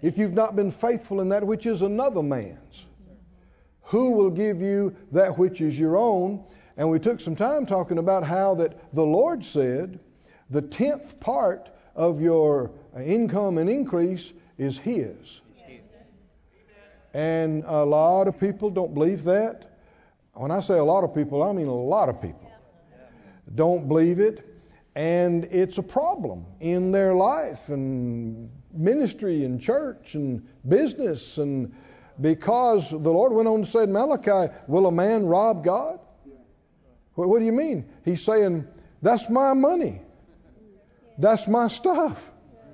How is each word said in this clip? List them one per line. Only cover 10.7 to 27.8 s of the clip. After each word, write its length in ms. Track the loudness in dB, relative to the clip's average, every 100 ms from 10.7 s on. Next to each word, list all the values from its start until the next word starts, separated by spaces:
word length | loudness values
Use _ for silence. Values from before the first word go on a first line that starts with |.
| -2 -2 -2 -8 -10
part 500 | -4 0 0 -2 -10 -20 _ -2
of 260 | 0 2
your 500 | 2 4 4 2 -2 -10 -20 -12
income 600 | -2 0 0 0 -2 0
and 120 | 0
increase 600 | -2 -2 0 0 -2 -10 -20 _ -8
is 200 | -6 -4
His. 640 | -4 -4 -6 -10 -20 -20 _ _ -20 -20 -20 -20 -20 _ _ _ _ _ _ _ -20 _ _
And 500 | -6 -2 -2 -2 -4 -2
a 200 | 0 2
lot 420 | 4 4 4 2
of 140 | 0
people 280 | -2 -2 -4
don't 240 | -4 -4
believe 300 | 0 0 0
that. 480 | 0 0 0 -6 -20 _ _ _ _ _ _
When 180 | -10 -4
I 80 | -4
say 180 | 0 2
a 60 |
lot 220 | 4 4 2
of 100 | -2
people, 260 | -2 0
I 120 | 0
mean 140 | -2 -2
a 60 |
lot 360 | -4 -2 0 0
of 120 | -2
people 300 | -10 -12 -20 -20 _ _ _ -20 -20 -20 -20 -20 -14 0
don't 240 | 0 2 0
believe 320 | 2 2 4
it. 240 | 0 0 -18 -20 -20 -20 _ -6
And 500 | -2 2 2 0 -2
it's 320 | 0 0 -2
a 40 |
problem 640 | -4 -2 0 -2 -6 -10 -14 -10
in 320 | -4 -2 0
their 240 | 2 2 4
life 540 | 2 0 -4 -10 -8
and 800 | -6